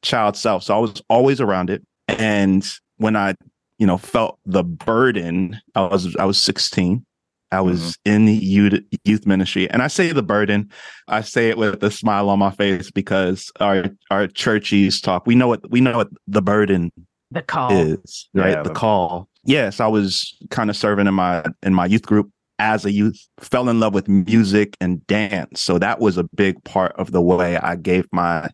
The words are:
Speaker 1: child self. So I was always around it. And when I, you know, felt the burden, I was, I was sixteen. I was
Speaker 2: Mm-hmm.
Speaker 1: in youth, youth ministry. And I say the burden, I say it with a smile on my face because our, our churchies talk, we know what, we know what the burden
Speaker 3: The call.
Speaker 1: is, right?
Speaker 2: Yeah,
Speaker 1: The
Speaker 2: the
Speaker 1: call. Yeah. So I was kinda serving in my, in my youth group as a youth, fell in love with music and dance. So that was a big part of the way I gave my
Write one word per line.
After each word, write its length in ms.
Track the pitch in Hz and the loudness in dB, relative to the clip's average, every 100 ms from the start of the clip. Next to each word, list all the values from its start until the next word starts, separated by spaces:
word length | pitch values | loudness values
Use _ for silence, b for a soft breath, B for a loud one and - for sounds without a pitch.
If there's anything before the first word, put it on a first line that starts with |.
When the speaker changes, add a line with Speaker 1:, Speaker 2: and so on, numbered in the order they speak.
Speaker 1:
child 340 | - 123 104 98 | -2 0 0 0
self. 260 | 113 95 | -2 -2
So 120 | - | 0
I 40 | 107 | 0
was 240 | 113 101 - | 0 -6 0
always 300 | 113 135 135 | 2 2 2
around 300 | 113 92 90 | 0 0 -2
it. 140 | 101 _ _ - | -6 _ _ -8
And 580 | 104 110 104 98 95 - - _ _ | -2 0 2 2 2 0 -14 _ _
when 200 | 110 107 | -2 0
I, 180 | 98 92 _ _ _ _ | -2 -4 _ _ _ _
you 80 | 104 | 0
know, 120 | 92 | 0
felt 400 | - 123 113 - - | -2 -2 -2 -4 -2
the 180 | 92 | -2
burden, 960 | 87 82 - 113 127 104 85 87 90 107 _ | -2 -6 -2 2 2 0 -4 -2 -4 -6 _
I 80 | - | -4
was, 340 | 92 98 90 - | 0 -2 -2 -2
I 80 | |
was 160 | 98 98 | 0 0
sixteen. 640 | - - - - 90 113 - _ _ _ _ | -2 -2 -4 -2 0 -2 -6 _ _ _ _
I 120 | 92 | -2
was 340 | 92 90 82 82 104 | 0 -2 -4 -6 0
Speaker 2:
Mm-hmm. 60 | |
Speaker 1:
in 160 | 104 110 107 | 4 4 2
youth, 420 | 95 98 101 98 - - | 2 2 4 2 -4 -4
youth 220 | 101 107 104 | 0 0 2
ministry. 440 | 95 92 - 92 | 0 0 -2 0
And 100 | 117 | 0
I 40 | 135 | -2
say 260 | - 175 | 0 0
the 100 | 151 | 0
burden, 480 | 98 104 104 101 104 B B B - | 0 0 2 0 -2 B B B -4
I 160 | 107 | -4
say 260 | 104 123 117 | -2 0 0
it 80 | 113 | 2
with 260 | 110 98 | 0 0
a 80 | 104 | -4
smile 380 | - 113 101 101 | -2 -2 0 2
on 100 | 98 | 2
my 120 | 98 | 2
face 400 | 95 101 92 - | 2 0 0 -4
because 600 | - 98 95 90 95 - - | -6 -2 0 0 -2 -8 -2
our, 260 | 104 98 95 - _ | 0 0 -2 -8 _
our 160 | 98 101 | -2 -2
churchies 760 | - - 107 - 101 98 - | -2 0 0 2 2 2 0
talk, 260 | - 90 - | -2 -2 2
we 80 | |
know 140 | 120 127 | 2 4
what, 220 | 113 - | 0 -2
we 100 | 120 | 0
know 160 | 127 117 | 2 0
what 140 | 104 - - | -4 -8 -4
the 160 | 104 | -2
burden 500 | 95 104 101 95 85 - 82 _ _ | 2 2 2 0 -2 -8 -20 _ _
Speaker 3:
The 100 | 143 | -12
call. 320 | - 160 127 | -8 -6 0
Speaker 1:
is, 560 | 196 78 78 - - - | 2 0 -2 -8 -20 -6
right? 160 | 95 92 | -2 0
Speaker 2:
Yeah, 120 | 82 | 0
Speaker 1:
The 40 | 87 | -4
Speaker 2:
the 60 | |
Speaker 1:
call. 560 | 82 113 101 87 87 95 _ | -4 0 0 -2 -6 -14 _
Yeah. 260 | - 143 110 | 0 0 0
So 120 | - | -2
I 60 | 110 | 0
was 480 | 107 98 - - - - | 0 0 -4 -8 -14 -8
kinda 240 | - 110 | -4 -2
serving 320 | 101 107 101 101 | 0 0 2 2
in 80 | |
my, 280 | 98 90 87 80 - | 2 0 -2 -6 -6
in 100 | 98 | 0
my 140 | 92 90 | 2 2
youth 160 | 110 | 0
group 280 | - 107 101 _ _ - | 2 0 0 _ _ -4
as 260 | 107 110 | -2 0
a 80 | 101 | -2
youth, 260 | 101 104 101 _ _ | 0 0 -2 _ _
fell 300 | - 127 123 | -4 -2 0
in 100 | 117 | 2
love 140 | 110 | 2
with 140 | 98 92 | 0 2
music 680 | 98 92 113 104 104 104 - | 0 4 2 4 2 0 -2
and 280 | 92 87 - | -4 -4 -2
dance. 560 | 104 104 95 73 - | -2 -2 -4 -6 -8
So 160 | - 87 | -2 0
that 220 | 98 113 | 0 0
was 180 | 110 87 | 0 0
a 60 | 85 | -4
big 280 | - 98 92 | 0 0 0
part 280 | - 98 92 - | -4 -2 -2 -4
of 160 | 92 | -2
the 100 | 92 | 0
way 340 | 87 90 87 85 | 2 2 0 -2
I 200 | - 87 | -4 -6
gave 300 | 87 90 87 | 0 0 0
my 380 | 90 87 82 76 | -2 -2 -2 -6